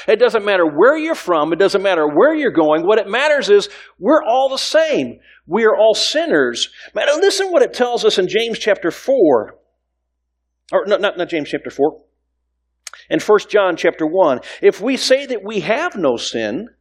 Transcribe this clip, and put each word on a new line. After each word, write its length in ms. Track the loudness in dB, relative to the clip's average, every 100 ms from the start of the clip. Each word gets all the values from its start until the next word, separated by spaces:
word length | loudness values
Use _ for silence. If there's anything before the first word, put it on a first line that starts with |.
| 0
It 80 | 2
doesn't 240 | 4 2
matter 220 | 0 2 2
where 320 | 4 4 2
you're 160 | -2
from. 400 | -6 -2 0 0
It 60 | 2
doesn't 240 | 2 2
matter 240 | 0 0 0
where 260 | 4 2
you're 160 | 2 -2
going. 340 | 0 2 2
What 140 | 2 0
it 100 | 0
matters 440 | -2 0 0 2
is 180 | 2 2 -12 -20 -6
we're 240 | 0 2
all 260 | 2 0 0
the 80 | -4
same. 600 | -2 0 0 -2 -4 -10 _ _ -6
We 200 | 0 2
are 100 | 4
all 180 | 2
sinners. 800 | 2 -2 -2 0 0 0 -2 -10 -12 -12 -4
Man, 100 | -2 2
listen 320 | 0 0 0
what 100 | 2
it 140 | 0 0
tells 280 | -2 0
us 140 | 0 0
in 100 | -2
James 300 | -2 -4 -4
chapter 320 | -2 -2 -2
four. 680 | -6 -2 2 4 2 -2 -14 _ _ _ _ _ _ _ _ _ _ -4
Or 140 | -2 0
no, 100 | 0
not, 180 | -2 -4
not 140 | -6
James 200 | -6 -6
chapter 200 | -8 -8
four. 320 | -2 -2 -2 _ _ _ _ _ _ _ _ -20 -20 -6
In 120 | -4
First 320 | 2 0 2
John 240 | 0 0 0
chapter 320 | -2 -2 -2
one, 320 | 2 2 0 -6 0
"If 220 | 0 0
we 160 | -4 -4
say 300 | 0 0 -2
that 160 | -8
we 160 | -6 -6
have 360 | -4 -4 -4 -2
no 220 | -2 -2
sin 520 | -4 -6 -4 -6 -10 _